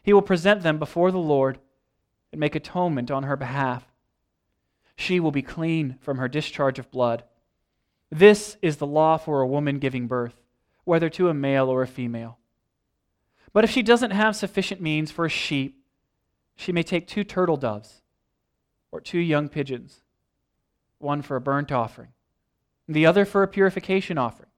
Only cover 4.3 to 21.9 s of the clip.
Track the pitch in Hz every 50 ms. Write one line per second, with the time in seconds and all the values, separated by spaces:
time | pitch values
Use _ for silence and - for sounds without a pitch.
4.3 | _ _ _ _ _ _ _ _ _ _ _ _ _ - - - 185 180 165 156
5.3 | 143 143 135 - - - 160 165 165 165 151 131 127 - _ - 139 127 131 127
6.3 | 135 151 151 - - - 147 135 131 135 123 _ - 127 123 120 117 117 - _
7.3 | _ _ _ _ _ _ _ _ _ _ _ _ _ _ _ _ - 151 185 214
8.3 | 208 208 - - - _ - 170 147 - 147 143 147 151 156 160 160 151 156 -
9.3 | 151 139 131 127 135 143 147 147 139 139 139 135 131 127 123 117 127 123 120 117
10.3 | - _ _ _ _ _ _ _ _ _ _ - 170 165 165 160 160 - 185 175
11.3 | 160 143 139 139 139 135 135 131 131 127 127 127 - - 123 120 117 117 113 117
12.3 | 117 _ _ _ _ _ _ _ _ _ _ _ _ _ _ _ _ _ _ _
13.3 | _ _ _ - _ 202 220 220 - 262 233 208 233 233 254 226 190 202 214 220
14.3 | 214 214 - 190 - 202 190 - 196 185 180 160 151 151 156 151 - - 170 160
15.3 | - - - - 156 139 135 135 - _ _ _ _ _ _ _ _ _ _ _
16.3 | _ _ _ _ _ _ - - 180 170 165 - - 170 175 - - 208 208 202
17.3 | - 190 185 170 160 143 135 117 107 104 - - - _ _ _ _ _ _ _
18.3 | _ _ _ _ _ _ _ _ _ _ _ _ - - _ - - 175 170 170
19.3 | 151 147 151 139 - 151 143 135 131 123 123 - _ _ _ _ _ _ _ _
20.3 | _ _ _ _ _ _ _ _ _ _ _ _ _ _ - 143 143 147 139 -
21.3 | 139 127 123 139 139 143 143 - 143 127 117 110